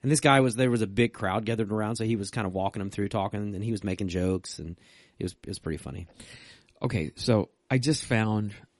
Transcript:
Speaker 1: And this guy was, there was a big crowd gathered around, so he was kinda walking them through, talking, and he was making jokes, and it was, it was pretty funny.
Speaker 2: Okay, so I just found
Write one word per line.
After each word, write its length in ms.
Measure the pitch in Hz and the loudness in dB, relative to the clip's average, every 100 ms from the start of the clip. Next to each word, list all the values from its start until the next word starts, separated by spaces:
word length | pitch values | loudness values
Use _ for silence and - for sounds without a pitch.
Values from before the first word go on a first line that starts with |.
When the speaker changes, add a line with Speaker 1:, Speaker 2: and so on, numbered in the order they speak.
Speaker 1:
And 120 | 135 | 2
this 80 | 151 | 4
guy 180 | 147 135 | 6 6
was, 160 | 131 | 6
there 160 | 113 127 | 4 2
was 100 | 120 | 4
a 60 | 107 | 0
big 260 | 98 117 | 2 2
crowd 320 | - 98 98 | 2 -2 -2
gathered 280 | 110 113 107 | -2 -2 0
around, 240 | 107 107 113 | 0 0 -2
so 80 | |
he 100 | 110 | -2
was 160 | 113 98 | -2 -2
kinda 180 | - 98 | -4 -2
walking 280 | 92 98 101 | -2 -2 -4
them 100 | 98 | -8
through, 200 | - 101 | -4 -2
talking, 440 | 110 98 101 104 98 | -2 -2 -4 -6 -4
and 80 | |
he 80 | 110 | -4
was 100 | 107 | -2
making 240 | 101 95 98 | -2 -2 -2
jokes, 540 | 87 90 92 - - | 0 0 0 -4 -12
and 160 | 78 87 - - - _ | -12 -12 -18 -20 -20 _
it 60 | |
was, 80 | 90 - | -8 -8
it 60 | - | -12
was 100 | - | -10
pretty 180 | 78 80 | -6 -6
funny. 280 | - 69 85 - - - - - _ _ | -8 -12 -12 -16 -20 -20 -20 -20 _ _
Speaker 2:
Okay, 300 | 131 104 76 - | -2 -2 -2 -4
so 320 | - 110 90 _ _ | 2 2 2 _ _
I 100 | 127 | 0
just 260 | 127 151 | 2 0
found 500 | - 117 110 107 104 101 - | 0 2 2 0 -2 -8 -20